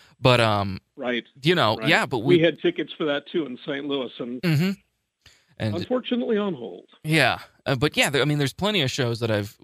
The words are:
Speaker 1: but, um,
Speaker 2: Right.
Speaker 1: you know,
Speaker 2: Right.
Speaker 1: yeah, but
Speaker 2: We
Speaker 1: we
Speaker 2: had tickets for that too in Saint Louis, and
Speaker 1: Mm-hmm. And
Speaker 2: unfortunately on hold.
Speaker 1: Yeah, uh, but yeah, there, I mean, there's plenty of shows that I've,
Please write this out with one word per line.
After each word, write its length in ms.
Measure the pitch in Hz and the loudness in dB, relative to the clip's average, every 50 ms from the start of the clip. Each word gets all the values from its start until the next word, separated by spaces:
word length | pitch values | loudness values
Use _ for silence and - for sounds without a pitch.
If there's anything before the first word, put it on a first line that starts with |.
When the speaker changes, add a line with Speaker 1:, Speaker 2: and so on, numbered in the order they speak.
| - _ _ _ | -20 _ _ _
Speaker 1:
but, 200 | - 131 123 120 | 4 4 6 6
um, 400 | 117 110 104 104 101 98 95 - - _ _ | 6 4 4 2 0 -2 -4 -8 -12 _ _
Speaker 2:
Right. 280 | - 131 123 123 117 113 - _ 139 127 | -10 -6 -4 -4 -4 -4 -8 _ -4 0
Speaker 1:
you 120 | 156 180 | 0 2
know, 220 | 170 131 107 110 104 | 4 4 2 2 0
Speaker 2:
Right. 100 | 110 139 | 0 2
Speaker 1:
yeah, 180 | 165 208 214 | 2 2 2
but 120 | 135 139 120 | 0 -2 -2
Speaker 2:
We 180 | 101 135 143 | 4 4 4
Speaker 1:
we 60 | 170 160 | 6 6
Speaker 2:
had 180 | 170 151 - | 4 2 2
tickets 320 | - 175 170 - 156 - - | -2 -2 -2 -2 -6 -8 -6
for 120 | - 170 | -6 -4
that 200 | 151 143 143 - | -2 -2 -2 -4
too 200 | - - 180 151 | -4 -4 -4 -4
in 100 | 131 127 117 - | -4 -8 -10 -8
Saint 220 | 165 143 135 143 | -8 -8 -6 -4
Louis, 260 | 147 143 139 127 110 - - | -4 -4 -4 -4 -6 -8 -12
and 220 | 135 120 123 127 - | -10 -10 -10 -4 -2
Speaker 1:
Mm-hmm. 280 | 175 156 143 175 190 196 - _ _ _ _ _ _ _ _ _ - _ _ _ _ _ | 0 2 2 2 0 -2 -6 _ _ _ _ _ _ _ _ _ -20 _ _ _ _ _
And 200 | _ - 110 107 | _ -6 -4 -4
Speaker 2:
unfortunately 600 | 175 - - 254 254 - - 254 233 247 254 233 | -4 -4 -2 -4 -4 -2 -2 -4 -4 -2 -2 -2
on 180 | 202 208 202 175 | -2 -2 -4 -6
hold. 320 | 127 117 98 87 92 - _ _ _ _ | -8 -10 -14 -14 -16 -20 _ _ _ _
Speaker 1:
Yeah, 340 | 156 156 160 135 117 92 87 - - _ _ _ | 0 2 4 4 2 2 -2 -6 -16 _ _ _
uh, 120 | - 135 | -2 0
but 200 | 123 127 151 - | 0 0 0 0
yeah, 140 | 240 254 185 | 0 0 2
there, 100 | 135 143 123 | 2 2 2
I 20 | |
mean, 140 | 147 147 147 | 2 2 0
there's 140 | 143 131 - | 0 -2 -2
plenty 300 | - 185 208 214 196 139 | -2 -2 0 0 0 0
of 80 | 127 | 0
shows 300 | - - 131 120 117 110 | -2 -2 -2 -2 -2 -2
that 100 | 120 113 | -2 0
I've, 260 | 107 104 101 101 - _ | 0 0 -2 -4 -10 _